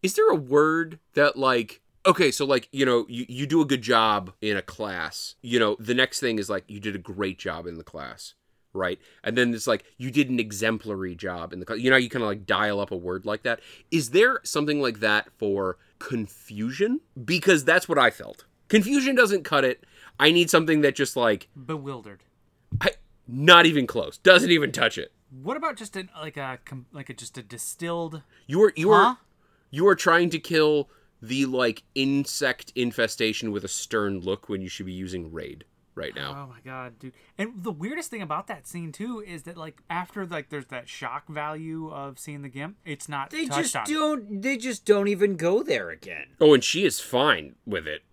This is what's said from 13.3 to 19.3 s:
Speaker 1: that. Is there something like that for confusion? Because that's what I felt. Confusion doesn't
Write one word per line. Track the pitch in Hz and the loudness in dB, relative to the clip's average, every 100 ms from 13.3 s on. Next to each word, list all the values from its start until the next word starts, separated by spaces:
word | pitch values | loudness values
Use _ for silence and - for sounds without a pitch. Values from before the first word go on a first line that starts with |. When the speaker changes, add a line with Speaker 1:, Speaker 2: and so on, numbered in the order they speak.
| 107 | -4
Speaker 1:
that. | 123 117 - - _ | -4 -6 -8 -20 _
Is | 165 120 | -2 2
there | 151 233 262 | 4 4 2
something | - 165 151 147 | -4 -2 0 0
like | 131 110 | 0 0
that | 107 107 - _ | 2 2 0 _
for | 104 98 95 90 _ _ | -2 -2 -2 -6 _ _
confusion? | - 120 104 - - 104 113 135 208 277 _ - | -8 -6 -6 -12 -16 -6 -6 -2 0 0 _ -14
Because | 113 175 175 170 | -4 0 4 4
that's | 135 175 - | 6 2 2
what | 151 | 4
I | 120 | 4
felt. | - 52 - _ _ _ | 4 -16 -16 _ _ _
Confusion | 214 196 285 262 | 4 4 2 2
doesn't | 254 226 | 4 4